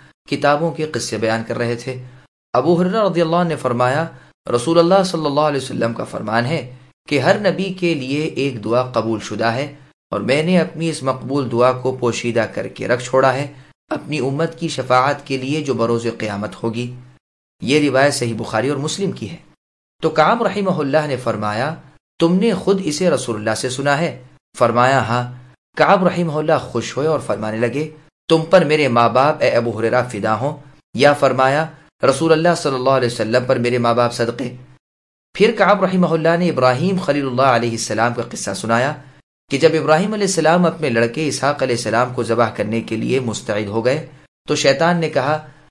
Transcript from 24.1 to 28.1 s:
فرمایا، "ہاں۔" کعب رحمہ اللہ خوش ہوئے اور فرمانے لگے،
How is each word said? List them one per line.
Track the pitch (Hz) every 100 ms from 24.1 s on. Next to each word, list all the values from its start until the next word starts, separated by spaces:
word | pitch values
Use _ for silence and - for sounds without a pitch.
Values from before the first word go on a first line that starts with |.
| 117 - _ _ -
فرمایا، | 120 117 123 135 117
"ہاں۔" | 120 123 - - _ _ -
کعب | 151 196 180
رحمہ | 170 170
اللہ | 151 151 151
خوش | 131 120 113 -
ہوئے | 151
اور | 151
فرمانے | - 104 107 110
لگے، | 120 120 156 - _